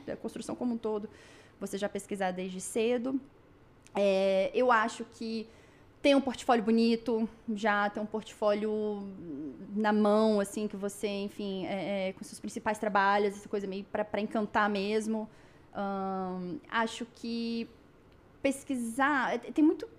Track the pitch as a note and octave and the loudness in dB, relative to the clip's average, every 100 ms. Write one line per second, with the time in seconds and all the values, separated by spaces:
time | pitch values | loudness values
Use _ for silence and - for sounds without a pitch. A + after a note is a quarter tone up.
0 | - F#3 A3+ - - A3 B3 A3+ A3 G#3+ | -6 -8 -8 -10 -8 -4 -4 -2 -2 -4
1 | G#3 - - - - - G3 G3 G3+ G3+ | -6 -14 -20 -20 -20 -14 -8 -4 -4 -6
2 | - G3+ F#3 F#3 F#3+ F#3 - A#3+ A3+ B3 | -8 -4 -4 -4 -6 -8 -6 0 0 0
3 | B3+ C4 - - - - - - - G3 | 0 -4 -6 -18 -20 -20 -20 -20 -8 0
4 | G3+ F#3+ G3 F#3+ F#3+ - B3+ A3+ A3+ - | 2 4 4 2 2 2 4 4 2 -4
5 | A3+ - A3+ A3+ A3 - - - - - | -12 -10 -6 -6 -8 -16 -20 -20 -20 0
6 | C#4+ C#4 C4+ - - A#3 G#3+ A3+ A#3 A3+ | 6 6 4 0 2 4 4 4 6 4
7 | B3 A3 A3 - - G3+ G#3+ G#3 G#3 G#3+ | 2 0 0 -4 -6 -2 2 2 0 -2
8 | G#3+ A3 - - G#3 G#3 G#3+ G#3+ G#3+ G3+ | -6 -6 -8 0 2 2 0 -2 -2 -4
9 | G3 F#3+ E3+ C#3 D3+ - G3 G3+ G#3+ G#3+ | -8 -12 -10 -10 -10 -10 -6 0 2 4
10 | G#3 G#3+ A3 G#3 G3 A3 G#3+ G3 G3+ - | 6 6 6 4 0 -4 -6 -4 -8 -4
11 | G#3 G3+ G3+ - G3+ F#3+ F3 G3 F3+ G3 | -6 -4 -6 -6 -6 -6 -4 -4 -4 -4
12 | F#3+ F#3+ G3+ - G#3 A3 G#3+ G#3+ G#3+ G3+ | -4 -6 -14 -12 -12 -6 -4 -2 0 4
13 | G3 G3+ G#3 G3+ - G#3 G3 F#3+ G3+ G#3+ | 4 4 2 -2 -6 -6 -4 -6 -6 -4
14 | G#3+ G#3 G#3+ A3+ G#3 A3 G#3 G3+ G3 A3 | -2 -2 -2 -2 0 2 2 2 0 0
15 | G#3+ A3 A3 - - - - - G3 G3 | 0 -4 -6 -12 -20 -20 -14 -6 -4 -4
16 | F#3+ F#3+ F#3 F#3 F3+ - - A3+ A3+ - | -4 -4 -4 -6 -6 -10 -4 -2 -2 -4
17 | A#3+ - A#3 A#3 A#3 A#3 A3+ - - - | -12 -10 -6 -4 -4 -4 -6 -12 -20 -20
18 | - - - - C#4 C4+ - B3+ A3+ A#3 | -20 -20 -20 -2 0 0 -4 -4 -4 0
19 | C4+ C#4+ G3+ A#3+ - D#4 D#4 F4+ - | 2 2 0 -2 -2 4 4 4 -4